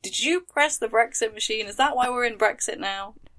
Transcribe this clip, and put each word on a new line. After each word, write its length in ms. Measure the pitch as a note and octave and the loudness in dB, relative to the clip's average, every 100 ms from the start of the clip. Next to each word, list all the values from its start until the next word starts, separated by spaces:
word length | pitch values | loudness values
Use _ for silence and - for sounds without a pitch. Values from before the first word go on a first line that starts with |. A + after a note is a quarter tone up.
Did 160 | - - | -8 -2
you 220 | B3+ F4 | 0 0
press 360 | F4+ - D4 D4 | -2 2 2 2
the 100 | A3 | 0
Brexit 460 | A3 A3+ - A3+ | 2 2 0 -4
machine? 320 | G#3+ - A3 G3+ | -2 -4 -4 -6
Is 120 | G#3 | 0
that 180 | C4+ D4 | 2 2
why 140 | B3 | 0
we're 140 | B3 A#3+ | 0 -2
in 120 | A3 | 2
Brexit 400 | G#3+ - - G#3+ | 0 0 -6 -6
now? 380 | G3 G3 G3 - - | -6 -6 -8 -14 -20